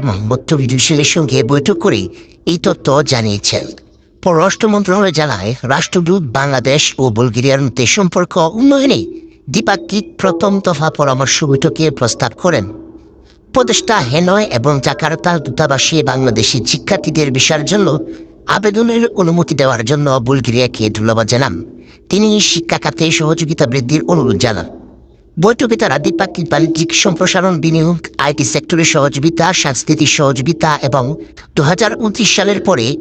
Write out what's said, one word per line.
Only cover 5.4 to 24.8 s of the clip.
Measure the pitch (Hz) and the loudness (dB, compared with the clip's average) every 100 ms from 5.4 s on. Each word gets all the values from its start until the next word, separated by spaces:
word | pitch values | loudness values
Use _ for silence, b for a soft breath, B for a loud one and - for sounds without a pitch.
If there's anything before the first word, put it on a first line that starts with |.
| 101 127 120 | -4 -4 -2
রাষ্ট্রদূত | 147 - 185 165 190 143 135 | -2 0 -2 2 0 0 -2
বাংলাদেশ | 143 131 127 147 - - | 0 0 2 2 0 0
ও | 131 110 | 0 2
বুলগেরিয়ার | 123 113 135 135 139 | 0 2 2 2 0
মধ্যে | 113 117 - | 0 0 2
সম্পর্ক | 185 190 175 185 160 220 | 0 0 0 0 0 2
উন্নয়নে | 277 277 269 151 - B B B - | 4 4 4 0 -2 B B B -6
দ্বিপাক্ষিক | 147 208 196 - 202 - - | -2 0 -2 -2 -6 -6 -2
প্রথম | 190 165 202 196 190 | -2 0 0 0 0
দফা | 147 156 - | 0 -2 0
পরামর্শ | 143 131 131 - | 0 0 0 0
বৈঠকে | 151 135 156 - 156 | 0 2 0 0 -2
প্রস্তাব | - 117 - 123 - | 0 -2 -2 -4 -2
করেন। | 185 139 98 - - - B B B B _ | 0 0 -2 -10 -16 -20 B B B B _
উপদেষ্টা | 262 240 214 - 214 123 | 0 2 0 0 0 0
হেনয় | 151 180 202 214 123 | 2 2 2 0 0
এবং | 139 139 147 | 0 0 0
জাকার্তা | 135 156 160 180 170 151 | -2 -2 -2 -2 -2 -2
দূতাবাসে | 127 151 131 - 160 | -2 0 2 2 0
বাংলাদেশি | 135 127 131 110 104 127 - | 0 0 0 2 0 -2 -2
শিক্ষার্থীদের | - - 196 165 156 147 | -4 -2 -2 0 0 0
ভিসার | 131 - 156 143 | 0 0 0 0
জন্য | 208 175 156 - B B B - | 0 2 0 -4 B B B -6
আবেদনের | 202 214 208 233 233 233 - | -2 0 0 0 2 0 0
অনুমতি | 170 170 - 143 | 2 2 0 2
দেওয়ার | 135 117 113 | 0 0 0
জন্য | 147 147 131 117 | 0 2 0 0
বুলগেরিয়াকে | 139 123 117 123 - 107 104 | 0 0 0 0 0 -2 0
ধন্যবাদ | 110 113 107 | 0 2 2
জানান। | 123 135 82 - - B B - | 2 0 -2 -10 -16 B B -2
তিনি | 185 214 214 - | 2 2 2 2
শিক্ষা | 170 - 160 | -2 -2 -2
খাতে | 156 - 160 | -2 0 0
সহযোগিতা | 165 156 160 156 165 139 | 2 0 0 -2 0 0
বৃদ্ধির | 139 123 151 165 | 0 0 0 2
অনুরোধ | 175 135 95 120 | 2 2 2 0
জানান। | 95 - - | -2 -6 -14